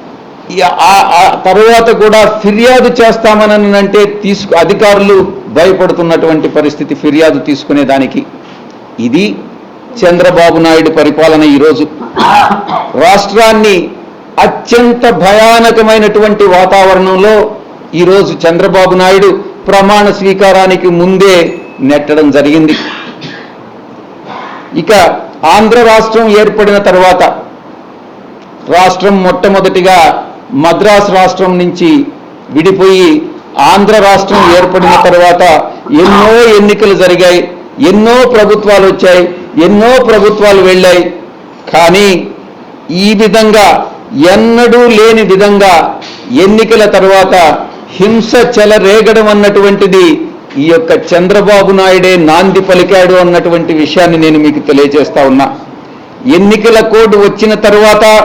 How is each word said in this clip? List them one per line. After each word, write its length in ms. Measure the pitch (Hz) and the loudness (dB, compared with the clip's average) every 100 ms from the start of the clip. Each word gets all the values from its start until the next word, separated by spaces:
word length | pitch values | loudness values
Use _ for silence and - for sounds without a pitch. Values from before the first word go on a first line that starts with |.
| - - - - - | -20 -20 -20 -20 -12
ఈ 100 | 180 | -4
ఆ, 320 | 180 - 170 196 196 175 | -2 0 0 0 0 0
ఆ 40 | 185 - 185 | 0 0 0
తరువాత 420 | 190 220 233 226 185 | 2 4 2 2 2
కూడా 440 | 208 214 208 - | 2 2 0 -2
ఫిర్యాదు 460 | 196 208 240 254 247 | -2 0 2 2 0
చేస్తామని 880 | - 226 - 226 214 214 208 202 202 | 0 0 0 0 0 0 0 0 0
అంటే 280 | 196 208 | 0 0
తీసుకు, 500 | 202 - 190 202 - | 0 -4 -6 -6 -2
అధికారులు 760 | 170 165 202 208 202 202 196 - - - | -2 0 0 0 2 2 0 0 -8 -8
భయపడుతున్నటువంటి 1000 | 147 185 185 180 160 170 165 160 156 147 | -2 0 0 -2 -2 -2 -2 -2 -2 -4
పరిస్థితి 460 | 151 147 147 147 | -4 -4 -6 -10
ఫిర్యాదు 440 | 139 151 147 160 143 | -6 -4 0 0 -2
తీసుకునేదానికి. 880 | 143 139 - 147 131 135 131 - - - - - - - - - | -4 -8 -4 -4 -2 -2 -4 -8 -12 -18 -20 -20 -20 -20 -20 -10
ఇది 360 | 117 147 208 - - - - - - - | -4 -2 -4 -6 -16 -20 -20 -20 -18 -4
చంద్రబాబు 560 | 175 175 180 165 170 160 | -2 0 0 2 2 2
నాయుడు 320 | 165 160 160 | 0 2 0
పరిపాలన. 520 | 156 147 151 156 151 | 0 -2 0 0 2
ఈరోజు 440 | 156 139 156 131 147 - - - - - - - - - - 123 | 2 2 2 0 -4 -8 -12 -4 -2 0 -2 -4 -6 -10 -8 -2
రాష్ట్రాన్ని 840 | 165 202 196 202 226 214 214 190 - - - - - - | 0 0 0 0 2 2 0 0 -4 -12 -20 -20 -12 -2
అత్యంత 680 | 202 - - 240 240 240 247 | -2 -2 -2 0 0 0 -2
భయానకమైనటువంటి 1300 | - 185 208 226 233 233 226 220 220 208 208 214 202 | 0 0 2 2 2 2 0 2 2 0 0 0 2
వాతావరణంలో 1080 | 202 180 185 196 190 185 190 185 208 214 208 - - - - | 2 2 2 2 2 2 0 0 2 2 0 -6 -20 -20 -10
ఈరోజు 380 | 156 175 196 165 151 165 | -2 0 2 0 -2 -2
చంద్రబాబు 460 | 170 170 185 185 | 0 0 0 0
నాయుడు 360 | 185 185 190 196 - - - - | 0 2 2 2 -2 -8 -14 -2
ప్రమాణ 440 | 196 196 208 202 | 0 2 2 0
స్వీకారానికి 800 | 190 196 190 196 190 190 180 180 | -2 -2 0 2 2 2 0 -2
ముందే 680 | 170 180 190 196 180 160 - - - | 0 0 2 2 2 -2 -6 -16 -6
నెట్టడం 500 | 131 147 147 151 147 | -2 -2 -2 0 0
జరిగింది. 460 | 139 143 160 156 - - - - - - - - - - - - - - - - - - - - 156 | 0 0 0 0 -2 -6 -14 -16 -16 -16 -18 -20 -20 -20 -20 -20 -20 -20 -20 -18 -16 -16 -18 -10 -8
ఇక 160 | 170 208 165 - - - | 0 0 0 -4 -12 -6
ఆంధ్ర 340 | 156 196 220 240 | -2 0 2 2
రాష్ట్రం 500 | 226 220 220 220 220 | 2 2 0 0 0
ఏర్పడిన 500 | 208 208 220 202 202 | 2 0 0 -2 0
తర్వాత, 440 | 202 180 180 180 165 - - - - - - - - - - - - - - | 0 2 2 2 0 -4 -14 -20 -20 -20 -20 -20 -20 -20 -20 -20 -20 -18 -4
రాష్ట్రం 540 | 165 185 185 196 196 | 0 0 0 -2 0
మొట్టమొదటిగా 760 | 180 180 208 196 190 185 180 185 156 - - - - | 0 -2 0 0 0 0 0 2 2 0 -8 -18 -10
మద్రాసు 600 | 139 175 185 202 202 202 | -4 -2 0 2 0 0
రాష్ట్రం 460 | 185 180 - 185 180 | 0 0 0 -2 -2
నుంచి 480 | 180 - 170 147 131 - - - - | -4 -2 0 0 -2 -10 -20 -20 -6
విడిపోయి 720 | 131 175 185 190 190 175 151 - - - - | -2 0 2 2 2 2 0 -4 -16 -12 -2
ఆంధ్ర 360 | 143 190 202 | 0 2 2
రాష్ట్రం 640 | 214 196 190 - 202 180 180 | 2 2 0 0 -2 2 2
ఏర్పడిన 380 | 180 180 175 - | 0 0 0 2
తర్వాత 380 | 175 175 175 175 180 151 - - - | 2 2 2 2 2 0 -2 -12 -4
ఎన్నో 640 | 147 190 202 208 226 233 208 | 0 2 2 2 2 4 2
ఎన్నికలు 380 | 208 196 208 | 2 0 0
జరిగాయి, 540 | 175 180 175 180 175 - - - - 147 | 2 0 2 2 0 -2 -12 -16 -4 0
ఎన్నో 400 | 208 220 247 254 | 2 2 2 2
ప్రభుత్వాలు 580 | 220 202 208 202 196 190 | 2 2 0 2 2 2
వచ్చాయి, 380 | - 185 180 175 - - - | 0 2 2 0 -6 -10 -2
ఎన్నో 400 | 175 202 226 254 | 0 2 2 2
ప్రభుత్వాలు 560 | 240 214 208 208 208 196 | 2 2 2 2 2 2
వెళ్ళాయి. 520 | 185 185 180 180 170 - - - - - - | 2 2 2 2 -2 -8 -20 -20 -20 -20 -4
కానీ 560 | 156 170 190 202 175 - - - - - - - | 0 2 2 0 -2 -6 -16 -20 -20 -20 -20 -10
ఈ 240 | 170 202 | -4 -2
విధంగా 520 | 202 214 220 214 214 190 156 - - - 135 170 | 0 0 0 2 2 2 0 -4 -14 -12 -2 0
ఎన్నడూ 540 | 208 226 233 240 240 240 | 2 2 2 2 2 2
లేని 340 | 214 220 226 | 2 2 2
విధంగా 800 | 190 190 208 202 196 180 - - - - - 127 | 2 2 2 2 2 2 0 -8 -16 -18 -6 0
ఎన్నికల 400 | 196 220 214 220 | 0 2 2 2
తర్వాత 500 | 208 196 190 190 185 185 156 147 - - - | 2 2 2 2 2 2 2 0 -8 -16 -16
హింస 420 | - 202 226 - 254 226 208 | -4 0 0 0 0 0 0
చెలరేగడం 720 | 208 214 190 214 214 220 214 | 2 2 2 2 2 2 2
అన్నటువంటిది 800 | 208 202 202 202 196 196 185 175 151 - - - 139 | 2 0 2 0 0 0 2 2 0 -6 -14 -14 -6
ఈ 80 | 156 | 0
యొక్క 240 | 165 165 156 - | 0 0 -2 -2
చంద్రబాబు 580 | 175 180 202 196 202 180 | -2 0 0 2 2 2
నాయుడే 440 | 196 190 185 185 180 | 0 2 0 2 0
నాంది 440 | 156 165 196 190 | 2 2 2 0
పలికాడు 540 | 190 180 - 190 180 | 0 0 2 2 2
అన్నటువంటి 600 | 180 175 175 175 170 165 | 2 2 0 -2 -4 -2
విషయాన్ని 440 | 156 147 190 170 165 | -4 -2 0 0 0
నేను 200 | 160 156 | 0 0
మీకు 200 | 151 147 | 0 -2
తెలియజేస్తా 640 | - 139 143 151 127 156 135 | -2 0 2 0 -2 0 0
ఉన్నా. 300 | 131 170 - - - - - - - 123 | 0 -2 -6 -18 -20 -20 -20 -20 -10 -2
ఎన్నికల 540 | 170 202 214 220 220 | 0 2 2 2 2
కోడ్ 360 | 220 214 220 202 | 2 2 2 2
వచ్చిన 380 | 202 - 214 | 0 0 -2
తర్వాత 500 | 208 214 208 214 208 214 214 | 0 0 2 2 2 2 2